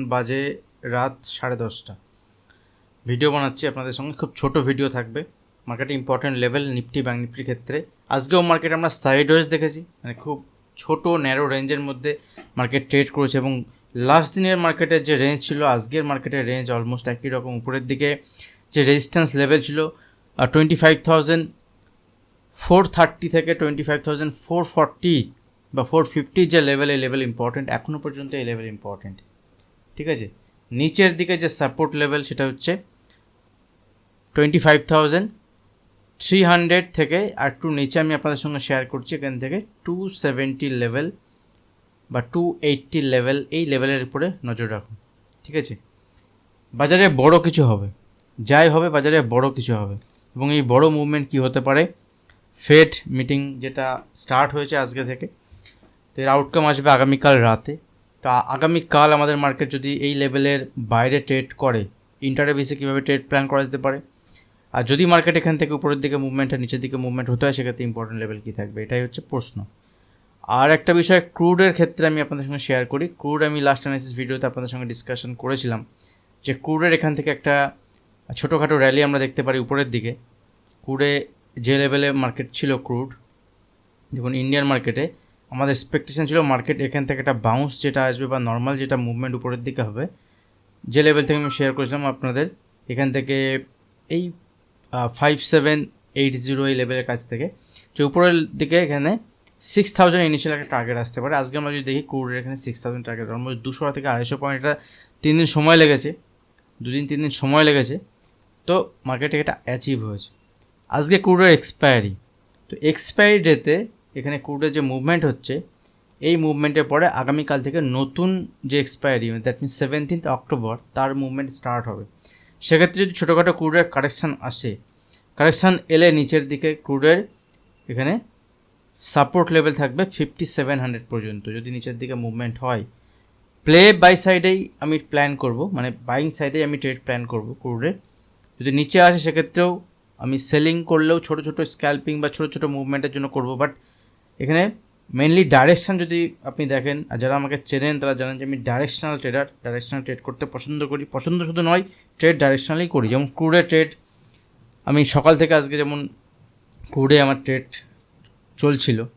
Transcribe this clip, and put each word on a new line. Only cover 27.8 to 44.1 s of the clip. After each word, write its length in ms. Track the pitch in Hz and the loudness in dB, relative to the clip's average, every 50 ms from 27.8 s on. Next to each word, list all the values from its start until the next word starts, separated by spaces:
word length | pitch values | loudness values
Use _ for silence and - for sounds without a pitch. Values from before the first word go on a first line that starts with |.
| - 156 151 143 143 | -6 -8 -10 -10 -10
পর্যন্ত 280 | 147 139 139 139 135 143 135 | -12 -12 -12 -12 -10 -10 -8
এই 40 | 120 117 | -6 -6
লেভেল 180 | 117 113 113 110 107 | -8 -8 -10 -12 -14
ইম্পর্টেন্ট, 420 | 104 - 101 101 95 - 98 95 - _ _ _ _ _ _ _ _ _ _ _ _ _ _ _ | -14 -14 -14 -14 -14 -14 -16 -18 -18 _ _ _ _ _ _ _ _ _ _ _ _ _ _ _
ঠিক 120 | - 147 165 147 | -10 -6 -6 -6
আছে? 140 | 113 110 - - _ _ _ _ _ _ _ 123 123 | -6 -6 -12 -14 _ _ _ _ _ _ _ -4 -2
নিচের 320 | 151 160 - 202 190 180 170 160 | -2 0 2 4 4 4 2 0
দিকে 140 | 175 170 180 160 170 | -2 -2 -2 -2 -2
যে 60 | 151 - - | -4 -2 -2
সাপোর্ট 320 | 147 131 - 160 156 - 156 147 | -2 -4 -2 -2 -4 -2 -2 -2
লেভেল, 200 | 147 139 147 147 135 - | -2 -2 -2 -4 -6 -6
সেটা 140 | 147 - - - | -4 -4 -4 -4
হচ্ছে 220 | 170 - - 170 175 175 - _ _ _ _ _ _ _ _ _ _ _ _ _ _ _ _ _ _ _ _ _ _ _ _ _ _ _ _ _ _ | -4 -4 -4 -4 -4 -4 -8 _ _ _ _ _ _ _ _ _ _ _ _ _ _ _ _ _ _ _ _ _ _ _ _ _ _ _ _ _ _
টোয়েন্টি 240 | 143 147 151 156 160 - | 2 2 4 2 4 6
ফাইভ 140 | 156 151 147 151 - 160 | 6 6 6 4 2 4
থাউজেন্ড 320 | 156 151 147 156 185 208 220 - _ _ _ _ _ _ _ _ _ _ _ _ _ _ _ _ _ - | 4 4 4 2 0 -2 -4 -8 _ _ _ _ _ _ _ _ _ _ _ _ _ _ _ _ _ -2
থ্রি 160 | - 190 196 185 170 | 2 4 4 6 6
হান্ড্রেড 360 | 175 175 170 170 175 180 180 180 - 165 | 6 4 4 4 2 2 2 -2 -2 -2
থেকে 200 | 156 151 160 185 208 220 - - | 0 0 0 -2 -2 -4 -4 -4
আর 60 | 135 135 135 | -4 -4 -4
একটু 140 | - - 160 151 143 | -4 -6 -4 -2 -2
নিচে 180 | 139 135 - 165 156 | -2 -2 0 0 0
আমি 100 | 156 156 143 | 0 -2 -2
আপনাদের 200 | 147 151 147 131 - | -2 -4 -4 -4 -6
সঙ্গে 180 | 151 147 135 - | -6 -6 -6 -4
শেয়ার 160 | - 139 131 127 127 | -2 -2 -2 -2 -4
করছি, 200 | - 135 131 - 160 | -8 -10 -8 -8 -8
এখান 180 | 139 139 135 131 120 131 | -8 -8 -8 -8 -8 -8
থেকে 140 | 131 170 214 214 - _ _ _ | -6 -6 -8 -8 -10 _ _ _
টু 100 | 170 175 180 196 185 190 - - | -8 -6 -6 -6 -8 -8 -4 -4
সেভেন্টি 440 | 143 123 127 135 135 135 135 147 139 127 120 | -2 -2 -2 -4 -4 -4 -6 -6 -4 -4 -2
লেভেল 240 | 120 117 117 139 156 180 196 _ _ _ _ _ _ _ _ _ _ _ _ _ _ _ _ _ _ _ 127 | -2 -2 -2 -4 -4 -6 -8 _ _ _ _ _ _ _ _ _ _ _ _ _ _ _ _ _ _ _ -6
বা 60 | 123 120 - - | -6 -6 -4 -4
টু 100 | 170 175 175 - - 156 147 | -2 -2 -2 -4 -2 -2 -2
এইটটি 300 | 139 135 - _ - 156 139 131 127 | -2 -2 -4 _ -4 -2 0 2 0
লেভেল, 240 | 127 120 131 135 143 135 - 156 | 2 2 0 -2 -2 -4 -4 -4
এই 60 | 165 165 143 | -4 -2 -2
লেভেলের 300 | 139 127 131 135 139 131 123 | 0 0 0 0 -2 -2 -4
উপরে 200 | 131 | -6